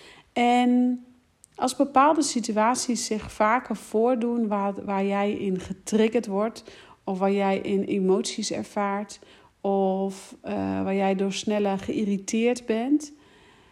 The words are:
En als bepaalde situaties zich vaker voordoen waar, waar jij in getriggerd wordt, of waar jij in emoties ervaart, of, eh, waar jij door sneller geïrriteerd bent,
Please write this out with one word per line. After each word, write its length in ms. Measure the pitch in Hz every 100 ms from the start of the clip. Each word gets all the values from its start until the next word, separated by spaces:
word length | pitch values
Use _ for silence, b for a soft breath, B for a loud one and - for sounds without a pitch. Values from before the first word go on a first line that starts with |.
| B B B
En 680 | - 240 247 247 247 247 247 - _ _ _ - -
als 160 | 262 -
bepaalde 460 | 277 262 285 320
situaties 840 | 277 240 214 208 220 247 - 220 -
zich 260 | 214 -
vaker 440 | - 214 247 254 214
voordoen 720 | - 220 233 247 240 240 214
waar, 380 | 202 202 196 -
waar 200 | 196 196
jij 260 | 196 208
in 280 | - 196 180
getriggerd 680 | - - - 214 220 233 220
wordt, 360 | 196 226 - B B B B
of 160 | - 185
waar 120 | 196
jij 260 | 202 196 196
in 260 | - 196
emoties 680 | - 202 185 196 - - 202
ervaart, 680 | - 208 208 202 196 214 - b b b _
of, 720 | 202 196 190 190 196 190 - -
eh, 120 | - 202 190 190
waar 120 | 190 196
jij 200 | 196 190
door 180 | 196
sneller 440 | 190 - 208 202 196
geïrriteerd 880 | - - 208 196 196 226 240 240 233
bent, 480 | 220 254 302 - b b b b b b